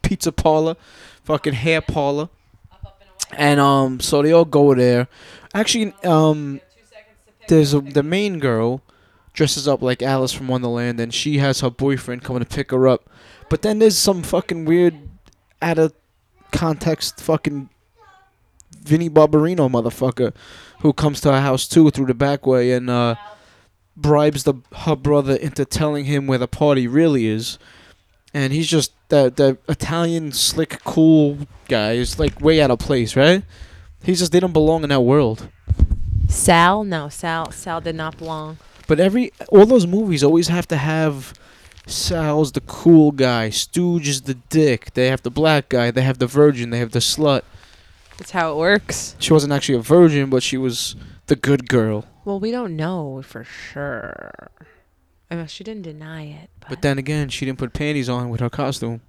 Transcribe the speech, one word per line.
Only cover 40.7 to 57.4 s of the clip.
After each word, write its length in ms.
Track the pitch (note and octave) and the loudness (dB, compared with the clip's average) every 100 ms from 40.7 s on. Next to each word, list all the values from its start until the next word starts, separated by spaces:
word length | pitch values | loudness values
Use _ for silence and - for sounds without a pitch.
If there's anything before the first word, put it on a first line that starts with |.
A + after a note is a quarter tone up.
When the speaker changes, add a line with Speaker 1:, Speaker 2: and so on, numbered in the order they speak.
| D#3 | -4
Speaker 1:
have 580 | D3 D#3 D#3 C#3 B2+ - - _ - - - | -2 -2 -2 -4 -12 -20 -20 _ -20 -20 -12
Sal's 640 | - - E3+ D#3 D3+ D3 | -8 -4 -2 0 0 0
the 80 | C3+ | -2
cool 520 | - - E3+ E3 D3+ | -8 0 8 8 8
guy, 360 | C#3 C3 A#2 A2 | 2 0 0 -2
Stooge 600 | G#2+ - E3+ F3 E3+ C#3+ | -4 -6 -2 0 0 -2
is 140 | C3+ | -4
the 100 | C3 | -6
dick. 600 | B2+ _ D#3+ D3+ A#2 - - | -10 _ 2 2 0 -4 -2
They 120 | B2+ | 0
have 140 | C3 | 0
the 80 | B2 | -4
black 380 | C3+ D#3 D3+ - | 0 2 2 0
guy, 200 | B2+ A#2+ | 0 0
they 100 | A#2+ | 0
have 180 | C3 B2+ | -2 -2
the 80 | B2+ | -2
virgin, 440 | C3+ D3 B2+ A#2+ | 4 4 4 -4
they 80 | A#2 | -4
have 120 | A#2 | -4
the 80 | - | -2
slut. 440 | - - D3+ C3+ - - - - _ _ _ - | -2 0 0 0 -4 -20 -20 -20 _ _ _ -20
Speaker 2:
That's 140 | F#3 | -10
how 200 | F#3 E3 | -4 -4
it 60 | D3 | -2
works. 580 | E3+ G3+ - - - - | 0 0 -2 -10 -12 -8
Speaker 1:
She 120 | C#3+ | 2
wasn't 220 | D#3 C#3+ | 2 4
actually 220 | C#3 - B2+ | -2 0 -2
a 60 | |
virgin, 480 | A2 E3+ E3+ D3 C3+ | 4 6 6 4 0
but 140 | C3 | -2
she 140 | - C3 | -2 -4
was 400 | C3 A#2 - - - - - | -4 -6 -10 -12 -20 -20 -4
the 100 | B2 | -2
good 320 | - C#3 B2 | 0 -2 0
girl. 360 | B2+ A2 G#2+ - _ G3+ | -2 0 -4 -8 _ -10
Speaker 2:
Well, 140 | G3 | -6
we 100 | G#3+ | -6
don't 240 | B3 A3+ D#3+ | -6 -8 -6
know 460 | D#3+ F#3 D3 C3 | -6 -6 -8 -12
for 220 | C3 A#2 | -16 -18
sure. 1080 | A#2 - - C#3 C#3+ A#2 - G1+ - - - _ D#3 _ _ _ _ _ _ | -18 -18 -16 -12 -10 -10 -12 -14 -18 -20 -20 _ -20 _ _ _ _ _ _
I 60 | E3+ | -14
mean, 100 | D#3+ | -12
she 160 | - | -16
didn't 200 | G3+ A3 | -16 -14
deny 400 | E3 D3+ D#3 D#3+ | -14 -16 -16 -16
it. 260 | D3+ D3+ E3+ _ | -16 -18 -20 _
But, 100 | - | -16
Speaker 1:
But 120 | - | -6
then 160 | D3 C#3 | -4 -4
again, 320 | C3 D3+ C#3+ | -4 -4 -6
she 160 | - | -6